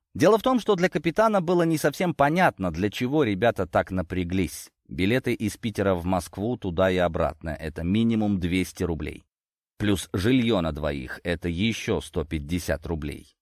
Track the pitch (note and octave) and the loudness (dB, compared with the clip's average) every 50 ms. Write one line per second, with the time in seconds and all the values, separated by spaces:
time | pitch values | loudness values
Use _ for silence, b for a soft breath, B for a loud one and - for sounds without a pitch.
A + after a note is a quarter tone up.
0 | _ _ _ F#2+ B2 F3 G#3+ A3 - B3+ C4 A#3+ - - G#3 F3 F3 F3+ - E3+ | _ _ _ 2 4 6 4 4 4 2 0 0 2 0 0 2 2 0 0 0
1 | D3 E3+ D#3 - A3 A3+ G#3+ G3 E3+ D#3 F#3 F3 E3+ E3 D#3+ D3+ - D3+ C#3+ - | -2 -2 2 2 2 4 2 0 0 2 2 2 2 2 0 2 0 0 0 0
2 | F#3+ F3+ D3+ - C#3 C#3+ D#3 F3+ F#3 D3+ G#2+ - F#2+ F2+ D#2+ D#2+ F#2+ G#2+ - - | -2 -2 2 2 2 2 4 4 2 2 2 0 -4 -4 -2 -2 -2 -2 -2 -2
3 | B2 B2+ C#3 D#3 D3 A2+ G2+ F#2 G#2+ A#2 G#2+ - F#2+ E2+ - G#2 F2+ - F#2+ F#2 | -4 -2 2 2 2 2 2 2 2 2 2 2 -4 0 0 0 0 0 -2 -4
4 | F2+ - F#2 F2+ F#2 E2+ F2+ F#2+ F#2 - - - - - _ _ _ _ - C#2+ | -4 -2 -2 -2 -2 0 0 0 0 -2 -4 -10 -16 -18 _ _ _ _ -4 -2
5 | F2 G2 A#2 C3 - B2+ A#2+ - A2+ G2+ - - - A#2 G#2 - G2+ G2 F#2+ F2 | 0 2 2 0 0 -2 -2 0 -2 -4 -4 -4 -6 -6 -2 0 0 2 2 0
6 | E2 F2 F#2 F2+ F2 - - - G2 A#2 B2 A2 - G2 E2+ E2 F#2+ F#2+ F#2 F2+ | 0 0 0 0 -2 -4 -8 -4 -4 -4 -4 -4 -4 -6 0 2 2 2 4 2
7 | F2 F2 E2 E2 E2 D2+ - - - D#2+ D2+ - D#2+ D#2+ D2+ - E2 F2 F#2+ A2 | 2 0 2 0 -2 -2 -2 -6 -8 -8 -8 -6 -8 -10 -8 -6 -2 0 2 2
8 | A#2 A2+ A2+ A2 G#2+ G#2+ G2+ F#2+ E2+ F2 F2 F#2 F2+ - - - F#2 E2+ E2+ C#2+ | 4 4 2 2 2 2 0 0 0 0 0 0 0 -2 -4 -4 -2 -2 -2 -4
9 | D2+ D2 D2+ - _ _ _ _ _ _ _ _ _ _ _ _ G#2+ G#2 G2+ F2+ | -6 -8 -10 -12 _ _ _ _ _ _ _ _ _ _ _ _ 0 0 0 0
10 | - - - G#2 F2 A2 C3 C3 A#2+ A2+ A2+ F#2+ E2+ D#2+ D2+ D2+ D2 D2+ D2 C#2 | -2 -4 -4 0 2 4 4 4 4 4 2 2 2 0 -2 -2 -2 -2 -2 -4
11 | B1+ B1 - - _ F2 F2 D#2+ - F2 E2+ E2+ G#2 A2+ A2 - - - G#2+ D#2+ | -6 -8 -12 -8 _ -4 -4 -2 -2 -4 -2 0 0 0 0 -2 -2 -2 -2 -2
12 | D2+ - - F2 D#2 - D#2+ D#2+ C#2+ C#2+ E2+ F2+ - - D#2+ D2+ - D#2+ E2+ D#2+ | -2 -4 -6 -6 -4 -4 -4 -6 -4 -4 -4 -4 -2 -2 -4 -4 -2 -6 -6 -4
13 | D2 C#2+ C#2 D2 - _ _ _ | -4 -8 -10 -10 -16 _ _ _